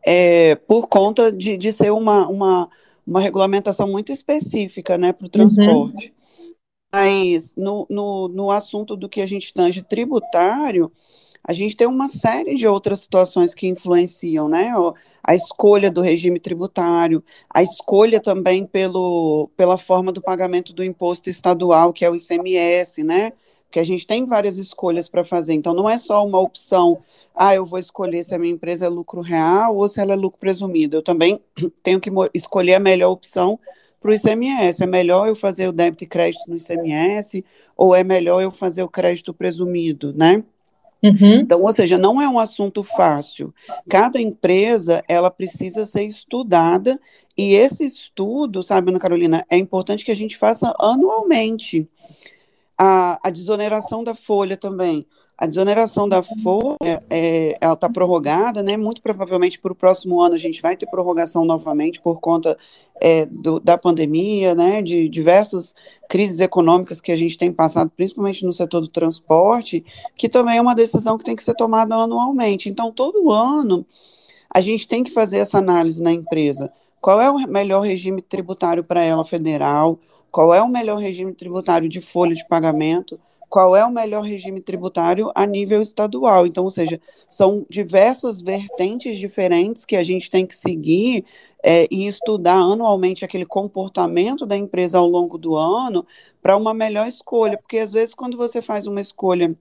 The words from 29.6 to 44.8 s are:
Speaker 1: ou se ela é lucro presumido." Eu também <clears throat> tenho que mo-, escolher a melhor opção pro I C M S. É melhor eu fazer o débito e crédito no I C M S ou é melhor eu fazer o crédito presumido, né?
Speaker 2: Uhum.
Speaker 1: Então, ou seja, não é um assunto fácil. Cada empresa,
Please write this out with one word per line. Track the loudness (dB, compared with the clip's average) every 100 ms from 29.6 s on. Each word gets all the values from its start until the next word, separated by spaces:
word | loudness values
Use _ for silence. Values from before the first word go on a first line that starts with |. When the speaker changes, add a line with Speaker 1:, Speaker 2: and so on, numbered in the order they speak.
| 2 0
Speaker 1:
ou | -2
se | -2
ela | -2
é | -2
lucro | -4 _
presumido." | -4 -4 -4 -2 0 -2
Eu |
também | -2 2 2 0 _ -8
<clears throat> | -8 _
tenho | -2 0
que | 0
mo-, | -2 -2
escolher | -4 -4 -2 4
a | 4
melhor | 4 4 2
opção | 0 -6 -2 -2 -2 -10 -20 _ _
pro | -2
I | 0
C | 2
M | 0 -2
S. | 0 0 0
É | 0
melhor | 0 2 2 2
eu |
fazer | 0 -4 -2 -4
o |
débito | 0 -2 -2
e | -8
crédito | -2 -2 -2 -10
no | -12
I |
C | -8
M | -6 -4
S | -2 0 -2 -6 -10 -12 _ _ 2
ou | 6
é | 6
melhor | 4 0 2 0
eu | 0
fazer | -4 -6 -6
o | -8
crédito | -2 -2 -2 -8
presumido, | -6 -6 -4 -4 -4 -4 -6 -8
né? | 2 2 2 -4 _ _ _ _ _
Speaker 2:
Uhum. | 4 8 8
Speaker 1:
Então, | 8 6 4
ou | 4
seja, | 2 2 4
não | 4 2
é | 0
um | 0
assunto | -2 -4 -6 -6
fácil. | -8 0 2 0 -6 -14 -16 _ -16 -16 0
Cada | 2 2 0
empresa, | -4 -2 0 2 2 0